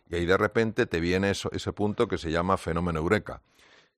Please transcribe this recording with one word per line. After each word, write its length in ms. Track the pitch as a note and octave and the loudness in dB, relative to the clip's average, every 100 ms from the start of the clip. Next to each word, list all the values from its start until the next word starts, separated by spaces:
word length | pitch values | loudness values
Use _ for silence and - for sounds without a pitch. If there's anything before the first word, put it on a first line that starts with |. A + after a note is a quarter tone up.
| _ | _
y 80 | F2 | -2
ahí 100 | F2 | 2
de 100 | F#2+ | 2
repente 500 | G#2 A#2 A2 G#2 A#2 | 4 2 0 0 0
te 140 | E2+ | 0
viene 300 | E2+ F#2 G2 | 0 2 2
eso, 200 | G2 - | 0 -4
ese 200 | F#2 - | -6 -6
punto 360 | - G#2 - A2 | -2 -2 0 -2
que 100 | F#2 | -2
se 120 | E2 | -2
llama 240 | D#2+ F2+ F#2+ | 0 2 0
fenómeno 420 | - E2 F2 D#2+ | 0 -2 -2 -2
eureka. 440 | E2 G#2 - - _ _ _ - _ | 2 0 0 -12 _ _ _ -20 _